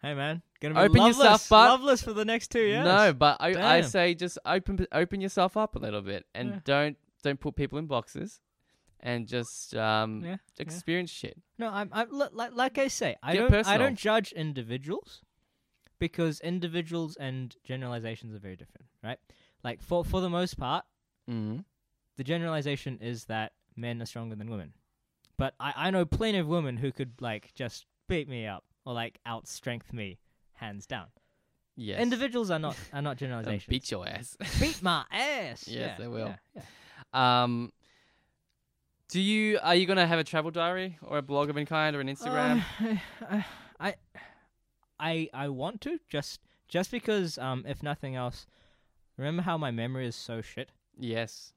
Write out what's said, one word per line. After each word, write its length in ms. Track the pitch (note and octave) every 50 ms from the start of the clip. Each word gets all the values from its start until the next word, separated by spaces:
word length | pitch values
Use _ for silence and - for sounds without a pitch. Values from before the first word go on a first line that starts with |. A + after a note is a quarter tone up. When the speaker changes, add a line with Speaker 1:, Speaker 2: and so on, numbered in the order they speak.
| -
Speaker 1:
Hey, 120 | C#3+ D3
man. 260 | C#3 C#3 D3+ D#3 E3+ - _ _ _
Gonna 140 | - D3 D#3
be 40 | D#3
Speaker 2:
Open 160 | F3+ G3+ - B3
Speaker 1:
loveless, 180 | A3 A#3 A#3 C4
Speaker 2:
yourself 340 | C#4 A3+ G#3 G#3+ - - A3
up. 180 | G#3+ A3+ B3 B3+
Speaker 1:
loveless 300 | C4 B3+ C#4+ C4 A#3 -
for 120 | B3 A3
the 100 | G#3 G#3+
next 240 | G#3+ A3+ A#3+ - -
two 100 | - A#3+ A3+
years. 240 | G#3 G#3 A3+ E3
Speaker 2:
No, 260 | F3 F#3 G3+ G#3+ G3 D3+
but 240 | B2 D3+ D3 C#3 -
I, 100 | - E3+
I 40 | F#3
Speaker 1:
Damn. 300 | E3+ F#3 A3 D#3 E3+ E3+
Speaker 2:
say 300 | C3 A2 F#3+ E3+ F3+ E3+
just 240 | D#3+ F3 F3+ - - -
open, 400 | - D#3+ F#3+ F#3 - G3+ F#3 F#3 - -
open 280 | D3+ F3+ F3 - G3
yourself 380 | F#3+ F#3+ - - F3+ F#3+ - G#3+
up 180 | G#3+ G#3+ -
a 20 | -
little 220 | A#2 A2 G#2 G#2
bit 240 | G2 F#2+ G2 F#2 - _ _
and 140 | G#2+ B2 -
Speaker 1:
Yeah. 120 | G3+ G3 D#3+
Speaker 2:
don't, 320 | - C#3 C#3+ D3 D3+ C#3+ _ _ _ _ _ -
don't 160 | C#3+ C#3 C3+
put 160 | - D3+ C#3
people 240 | - C#3+ B2+ B2+ C#3+
in 80 | D#3+
boxes 540 | D3+ C#3 A#2+ A2+ - - C#3 - G#3 - - _ _ _ _ _ _ _ _ _ _ _ _
and 260 | - B2 A#2+ A#2+ A#2 A2+
just, 460 | B2 B2 A#2 - - - - - -
um, 460 | A2+ A2 A2 A2 A2 A2 A2 A2 G#2+ F3
Speaker 1:
Yeah, 60 | E3+
yeah. 60 | F#3 F#3+ _ _ _ -
Speaker 2:
experience 520 | - - D#3 F3 - - E3 F3+ F3+ E3+
shit. 260 | - - - - - - _ _ _ -
Speaker 1:
No, 100 | A#3 A3+
I'm, 220 | G3+ G3+ G#3 G3+ -
I'm, 160 | G#3+ A#3 A#3
li-, 180 | - C#4 C#4+ - -
like, 200 | A3 A#3 B3 C4
like 240 | A#3 B3+ C4 B3+ -
I 100 | C4+ C4+
say, 280 | - - A3 D#3 G#2+ - -
I 100 | C3 E3+
Speaker 2:
Get 40 | F#3+
Speaker 1:
don't, 60 | A3+ B3+ G3+
I 40 | G3+
Speaker 2:
personal. 200 | A3 G3 G3+ A3
Speaker 1:
don't 200 | B3 C#4 C4 -
judge 340 | - G#3 A3 A3+ G#3 - -
individuals 880 | E3+ D#3 D#3 C#3+ C3 A#2+ A2 A#2 C3 C3+ D3 F#3 C4 - - - - _ _ _ _ _ _ _ _ _ _ _ _ _ _ _ _
because 420 | - E3 - - E3+ D#3+ D3+ -
individuals 760 | - E3+ F3 F#3 E3+ F3 D#3+ F3 E3+ D#3+ E3+ E3+ E3 D#3 D#3
and 380 | - C#3+ C3 B2+ C3 C3 A#2+ - _ _
generalizations 720 | - C3 C3 C3 B2 B2 A#2 A2+ A2+ A2+ G#2+ - A#2 G#2+
are 40 | G#2
very 180 | G2 G2 F#2
different, 300 | F2+ - - _ - - _ _ _ -
right? 140 | A2 B2 - _ _ - _ _ _ _ _ _
Like, 200 | B2 A#2 - -
for, 200 | - F3 F3 E3+
for 200 | - - F#3 F#3
the 80 | F3+
most 260 | E3+ F3 F3+ F3 -
part, 300 | - C3 B2 C#3+ F3 - _ _ _ _ _ _ _ _ -
Speaker 2:
Mm-hmm. 280 | A#2+ A2+ G#2+ G#2+ A2 C3+ G3 _ _ _ _ _ _ _ _ _ _
Speaker 1:
the 80 | - C3+
generalization 720 | B2+ E3 E3+ E3+ E3+ D#3+ D#3 C#3 D3 C#3+ C3+ - C#3 B2+ - -
is 240 | A#2 A#2+ A2+ -
that 260 | - A2 A2 A2 G#2+ _ _ _ _ _
men 240 | - A#2 A#2+ A#2+ A#2
are 60 | A#2
stronger 280 | A2+ - A#2 A#2 A2+ A2
than 140 | G#2 G#2+ A2+
women. 240 | A#2 G#2 F2+ - - _ _ _ _ _ _ _ _ _ _ _ _
But 160 | - C3+ C3+ - _
I, 140 | A#2+ C#3+ C#3
I 140 | B2+ D3+ F#3
know 160 | F#3+ F#3 F3
plenty 320 | D3+ - - A3+ A3 G#3 F#3+
of 80 | E3
women 320 | D3 E3 F3 D#3+ C3+ B2 A2+
who 120 | B2+ C#3
could, 300 | B2+ - C3+ B2+ A#2 -
like, 320 | B2+ A#2+ A2 G#2+ - - _
just 300 | - C3 A#2 - - - _ _ _ _ -
beat 220 | F#3+ E3 C#3+ C3+
me 160 | C3 A#2+ A2+
up 180 | G#2+ A2+ - _ _ _ _ _
or, 80 | C3 B2
like, 240 | A#2 A#2 A#2 _ - _
outstrength 680 | A#2 A#2 A2+ - - - - - C#3 A#2+ A#2 - - -
me 260 | A#2+ G#2+ G2 F2+ - _ _ _ _ _ _ _
hands 320 | - A#2+ A2 G2+ G2+ G#2+
down. 200 | _ C#3+ A2+ E2+ - _ _ _ _ _ _ _ _ _ _ _ _ _
Speaker 2:
Yes. 240 | - B2 G#2 G2 -
Speaker 1:
Individuals 500 | A#3 A#3+ B3 A3+ C4 C#4 A3+ B3 A3+ F#3+
are 80 | F3 D#3
not, 180 | D#3 D3+ C3+ - - - -
are 80 | C#3 C#3+
not 80 | D3
Speaker 2:
<laughs> 80 | C3+ B2
They'll 100 | C#3 C3
Speaker 1:
generalizations. 380 | B2 A#2 A2+ - G#2+ G#2 - -
Speaker 2:
beat 220 | - B2+ - -
your 180 | A2+ G2 F2+ -
ass. 300 | - G#2 A#2 - - _ G3 E3+
<laughs> 120 | - -
Speaker 1:
Beat 220 | - D#4 D#4+ - E3+
my 220 | F#3 E3+ D3+ B2+ -
ass. 580 | - G3 B3 D4 D4 C4 G3 C#3+ A#2 - - -
Speaker 2:
Yes, 0 |
Speaker 1:
Yeah, 280 | A#2 A#2+ A#2+ A#2+ - F#2+
Speaker 2:
they 100 | G#2+ A#2+
will. 260 | A#2 A2+ A2 G#2+ F2+ - _ _ _
Speaker 1:
yeah, 60 | G#3 - - - - - - - - - _ -
yeah. 300 | C3 B2+ B2 B2 B2 B2
Speaker 2:
Um, 300 | A#2+ A#2+ A#2 A#2+ A#2 _ _ _ _ _ _ _ _ _ _ _ _ _ _ _ _ _ _ _ _ _ _ _ _ _ _ _ _
do 120 | - F3
you, 380 | F#3+ G3+ G#3+ G#3+ G#3+ G#3+ G#3+ G3 -
are 120 | D#3+ F3
you 120 | F3 F#3
gonna 200 | E3+ G3 F#3+ F3
have 120 | E3 E3+ E3
a 60 | D#3
travel 260 | - - D#3+ D3+ E3
diary 480 | D#3+ E3+ E3 E3+ F3+ F#3 F#3 F#3+ E3+ D3+ -
or 160 | - - D3
a 40 | C3+
blog 280 | C#3 C#3+ C#3+ C#3+ D3
of 60 | D3 D3
any 80 | D3
kind 280 | C#3+ D#3+ D#3 D#3 D3+ D3+
or 40 | C#3+
an 80 | C#3 C3+
Instagram? 540 | C#3 - - A#3+ B3+ - - - - A#3 F3+ - - -
Speaker 1:
Uh, 160 | G#3+ A3+ A3 F#3+ - - - - A#3 -
<sighs> 520 | F#3+ G#3+ G3 - - - - - - -
I, 80 | D#3 G3
I, 60 | G3 - _ _ _ - - - - _ _ _ _ _ _ _ _ _ _ _ _ _
I, 300 | D3 D#3+ E3 E3 D#3+ - -
I 160 | B2+ C#3 C#3+
want 320 | C#3 B2+ C3+ F3 A#3 G#3+ -
to 160 | C#4+ E4+ D#4+ _ _
just, 320 | - D3 C#3 - - - _ _ _ _ _ _
just 220 | - E3+ F#3 -
because, 480 | - A#3+ - - G#3+ G#3 F#3 E3 D3 -
um, 260 | B2 C3 C3 B2+ -
if 160 | B2+ C#3 - -
nothing 320 | D3 C#3+ - - C3+ C3
else, 300 | B2+ B2 B2 A#2+ - - _ _ _ _ _ _ _ _ _ _ _ _ _ _
remember 260 | - C3 D3 D#3+ F3 F3+
how 140 | F#3 E3+ D#3+
my 120 | D#3 C3+
memory 360 | A#2 A2+ A2+ B2 C3 C3 C3
is 80 | A#2+ A2
so 240 | - - - A#2 A2+ A2
shit? 280 | - - - C3+ _ _ _ _ _ _ -
Speaker 2:
Yes. 540 | B2+ A#2 A2+ A2+ A#2 A2+ - - - - _